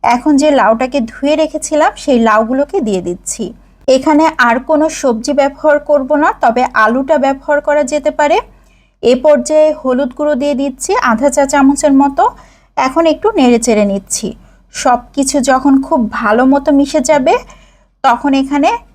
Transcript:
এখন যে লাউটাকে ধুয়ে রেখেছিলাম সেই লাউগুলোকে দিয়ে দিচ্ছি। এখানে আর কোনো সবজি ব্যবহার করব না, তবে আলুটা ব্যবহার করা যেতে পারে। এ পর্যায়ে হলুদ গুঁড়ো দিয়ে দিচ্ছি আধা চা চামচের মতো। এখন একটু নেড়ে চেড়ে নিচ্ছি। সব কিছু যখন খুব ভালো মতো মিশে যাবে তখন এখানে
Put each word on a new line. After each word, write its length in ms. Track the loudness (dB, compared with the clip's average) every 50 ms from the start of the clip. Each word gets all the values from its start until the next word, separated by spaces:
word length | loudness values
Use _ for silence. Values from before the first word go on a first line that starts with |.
| 2
এখন 280 | 0 0 0 2 2 2 4
যে 80 | 4 2 2 2
লাউটাকে 380 | 2 2 2 0 -2 -4 -2 -4 -4 -4
ধুয়ে 240 | -8 -4 -2 -2 0 0
রেখেছিলাম 480 | 0 -2 -4 -8 -6 -4 -2 0 0 0 -2 -4
সেই 160 | -2 0 0 2 2 2
লাউগুলোকে 500 | 2 2 0 0 -2 -4 -4 -2 -2 -4 -2
দিয়ে 160 | -2 -4 -4 -4
দিচ্ছি। 380 | -6 -10 -10 _ -14 -10 -10 -10 -10 -12 -18 _ _ _ _ -2 0 0
এখানে 280 | 0 2 2 2 2 2 2 0 0 0 0
আর 80 | 0 -2 -2 -2
কোনো 180 | 0 0 0 -2 -4 -2
সবজি 320 | -2 -2 -2 -2 -4 -2 0 0
ব্যবহার 360 | 0 0 -2 -2 0 0 0 0 0 0
করব 200 | 0 0 0 0 0 0
না, 60 | 0 0 0 0
তবে 200 | 0 0 2 0 -2 -2 0 2 2
আলুটা 320 | 2 2 0 0 0 0 2 2
ব্যবহার 340 | 0 -2 -4 -2 -2 -2 -2 0
করা 160 | 0 0 0 0 -2
যেতে 180 | -4 -2 -2 -2 -2 0
পারে। 180 | 0 0 0 0 -2 -6 -20 _ _ _ _ _ _ _ _ _
এ 120 | 0 0 0 2 4
পর্যায়ে 440 | 2 2 2 2 0 2 2 2 2 0 -2
হলুদ 300 | -4 -4 -2 -2 -2 -4 -4 -4
গুঁড়ো 160 | -2 -2 -2 -2
দিয়ে 120 | -2 -2 -2 -2
দিচ্ছি 300 | -4 -4 -6 -8 -6 -2 -2 0 0 0
আধা 180 | 0 2 0 0 2
চা 80 | 0 0 0
চামচের 420 | 2 2 2 2 2 2 0 2 4 4
মতো। 220 | 2 2 2 0 0 0 0 -6 -20 _ _ _ _ _ _
এখন 280 | -4 -4 -2 0 0 2 2
একটু 160 | 0 0 -2 -2 0 2
নেড়ে 200 | 2 4 2 2 2
চেড়ে 180 | 0 0 0 0 0
নিচ্ছি। 360 | -2 -6 -6 -8 -10 -8 -8 -8 -10 -12 -20 _ _ _ _ _ _
সব 260 | -4 0 0 0 0 -2 -8 _
কিছু 220 | -4 -4 -2 -2 -2 0 0
যখন 240 | 0 2 2 2 2 2 0
খুব 140 | 0 -2 -2 -2 -4 -4 -4
ভালো 240 | -2 0 0 2 2 2
মতো 160 | 2 2 0 0 0 0
মিশে 220 | 0 0 -2 -2 0 2
যাবে 240 | 0 0 2 0 -2 -2 -4 -10 -20 _ _ _ _ _ _ _ _ _ -2
তখন 260 | 0 0 0 -2 -2 0 0
এখানে 280 | -2 -2 -2 0 0 0 -2 -2 -8 _